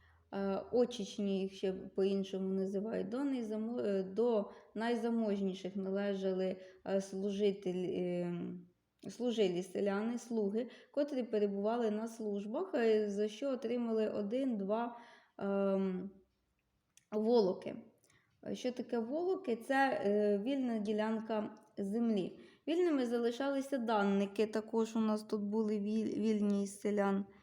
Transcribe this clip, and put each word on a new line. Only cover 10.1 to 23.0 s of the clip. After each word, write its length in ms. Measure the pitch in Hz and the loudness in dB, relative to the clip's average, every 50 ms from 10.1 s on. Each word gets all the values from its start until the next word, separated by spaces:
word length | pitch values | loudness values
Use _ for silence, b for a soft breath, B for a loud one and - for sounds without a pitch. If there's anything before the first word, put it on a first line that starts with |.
| 240 233 | -4 -6
слуги, 520 | - - 240 226 208 196 202 220 254 233 B B B B | -6 -4 -2 0 0 0 0 -2 -4 -4 B B B B
котрі 320 | B 277 294 294 294 254 233 | B -2 -2 0 0 -2 -2
перебували 680 | 233 226 214 208 202 196 196 202 214 226 247 240 220 | 0 0 2 2 2 0 0 0 0 0 2 2 0
на 180 | 214 214 220 233 | 0 0 -2 -6
службах, 680 | 226 - 226 214 202 202 196 208 220 294 381 381 - | -6 -6 -4 -2 -2 -2 -4 -4 -4 -4 -4 -2 0
е, 360 | 277 233 226 220 214 214 208 | 2 4 4 4 4 4 2
за 180 | 202 202 208 214 | 0 0 0 -2
що 220 | 208 - 277 277 | -2 -2 -2 -2
отримали 580 | 269 240 - 226 240 247 240 233 226 220 214 214 | -2 -2 -2 -2 -2 0 0 0 2 2 2 2
один-два, 920 | - - 208 202 226 254 277 269 240 208 196 190 208 226 240 240 233 B B B B B B B B - | 0 0 -2 0 0 0 0 2 0 0 0 0 0 0 0 -2 -6 B B B B B B B B -4
ем, 720 | - 196 196 196 196 196 196 190 196 190 185 185 185 196 - - - _ _ _ _ _ _ _ _ _ _ _ _ _ _ _ - _ - | -2 0 2 2 4 4 4 2 2 2 0 -2 -4 -8 -10 -16 -20 _ _ _ _ _ _ _ _ _ _ _ _ _ _ _ -12 _ -2
волоки. 640 | 214 220 220 247 240 208 180 190 - - - - - - - - _ _ b b b b b b b - - 202 | 0 4 6 6 6 6 4 2 0 -4 -8 -8 -10 -12 -16 -20 _ _ b b b b b b b -8 -8 -6
Що 200 | 202 - 254 247 | -4 -2 -4 -4
таке 260 | - 233 - - 233 | -4 -4 -4 -2 -2
волоки? 580 | 220 226 269 320 349 359 381 381 - - 226 | -2 -2 -2 -2 0 0 -2 -2 -2 -2 -4
Це, 460 | 226 226 - 269 269 269 269 247 - - | -2 -2 0 2 2 4 2 2 2 2
е, 340 | 202 202 208 208 208 208 202 | 2 4 4 4 4 2 2
вільна 400 | 202 247 285 277 254 247 233 220 | 2 0 0 0 0 0 0 0
ділянка 720 | 202 208 220 208 214 220 226 220 220 220 226 214 214 214 - - - - _ - | 0 0 0 0 2 0 0 -2 -2 -2 -2 -2 -2 -4 -6 -12 -20 -12 _ -4
землі. 680 | 202 196 202 233 233 233 220 196 175 - - B B B B B B - | -4 -2 0 2 2 2 2 2 0 -2 -4 B B B B B B 0
Вільними 380 | 311 339 359 349 311 269 | 2 4 4 4 4 4